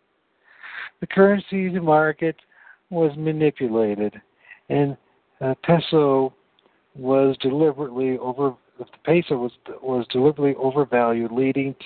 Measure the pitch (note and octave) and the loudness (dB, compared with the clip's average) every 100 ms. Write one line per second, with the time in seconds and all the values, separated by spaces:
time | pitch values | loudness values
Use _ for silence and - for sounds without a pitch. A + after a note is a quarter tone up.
0 | _ _ _ _ _ _ - - - - | _ _ _ _ _ _ -20 -16 -16 -12
1 | F3 F#3+ G3 G3+ - G3 F#3 F3+ E3 D3+ | -2 4 4 4 -2 -4 -4 -2 2 4
2 | D#3 D3+ D#3+ D3+ _ _ - _ _ F3 | 2 0 -4 -4 _ _ -20 _ _ 0
3 | D#3 D3 D#3 D#3 D3+ - B2+ A2+ A2 G#2 | 0 0 -4 0 0 0 -2 0 0 0
4 | G#2 - - _ - - - C#3+ C#3+ C3+ | -4 -6 -20 _ -20 -20 -4 0 0 -4
5 | _ _ _ _ C3 C3 - E3+ - D#3+ | _ _ _ _ -4 -2 2 2 2 2
6 | C#3+ C3+ C3 - _ _ _ _ _ C#3+ | 4 2 0 -6 _ _ _ _ _ -8
7 | B2+ C3+ C3+ C3 C3+ C#3+ D#3 C3+ C#3+ B2 | 0 2 2 0 -2 2 0 0 -6 -4
8 | C3 B2+ B2+ B2+ C#3 B2 _ - B2+ - | -4 -4 -6 -2 -2 -4 _ -18 -18 -6
9 | - E3+ - C3+ A#2+ - - - C3 B2+ | 0 0 0 -4 -4 -8 -18 -12 -4 -4
10 | A#2 B2+ C#3+ D3 C#3+ C3+ C3+ C3+ C3+ A#2+ | -2 0 2 2 0 0 -2 -2 0 2
11 | A#2 A#2 A#2 A#2 C3+ C#3 C3+ C3 | 2 0 -2 -2 -2 -2 -4 -8